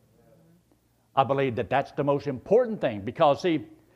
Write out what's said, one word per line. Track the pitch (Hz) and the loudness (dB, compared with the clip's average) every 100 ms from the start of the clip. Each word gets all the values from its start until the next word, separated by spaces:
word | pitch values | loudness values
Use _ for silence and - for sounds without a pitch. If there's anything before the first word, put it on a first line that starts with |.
| _ _ _ _ _ _ _ _ _ _ _ - | _ _ _ _ _ _ _ _ _ _ _ 0
I | |
believe | 127 139 135 117 | 2 2 0 -2
that | 104 | -2
that's | 131 135 | -2 -2
the | - | -4
most | 143 143 147 | 0 0 -2
important | 127 - 226 262 202 | -6 2 2 2 -2
thing | 147 104 | -4 -4
because, | 101 123 156 139 | -6 2 2 4
see, | 185 156 - - _ | 0 -2 -4 -20 _